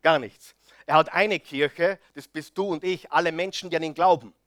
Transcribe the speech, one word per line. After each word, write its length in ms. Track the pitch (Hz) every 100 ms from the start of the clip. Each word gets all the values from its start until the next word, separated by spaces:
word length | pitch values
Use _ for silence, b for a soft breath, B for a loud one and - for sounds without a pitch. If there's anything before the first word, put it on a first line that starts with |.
Gar 180 | 156 160
nichts. 360 | 113 _ - _ b b -
Er 100 | 156
hat 160 | 156
eine 260 | 165 214 185
Kirche, 600 | - 139 143 - 175 190 b
das 120 | - -
bist 300 | 156 151 -
du 80 |
und 180 | 196 160
ich, 300 | 185 180 -
alle 180 | 156 170
Menschen, 400 | 160 185 - 185
die 60 | 165
an 60 |
ihn 120 | 160
glauben. 400 | 147 180 170 113 _